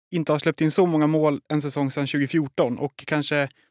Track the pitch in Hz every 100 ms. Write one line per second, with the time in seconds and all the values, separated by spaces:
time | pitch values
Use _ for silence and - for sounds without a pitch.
0 | _ 180 156 151 165 156 156 151 180 160
1 | 151 156 151 139 - 151 143 135 139 135
2 | 139 143 139 165 143 - 143 120 143 -
3 | - 151 143 147 139 - _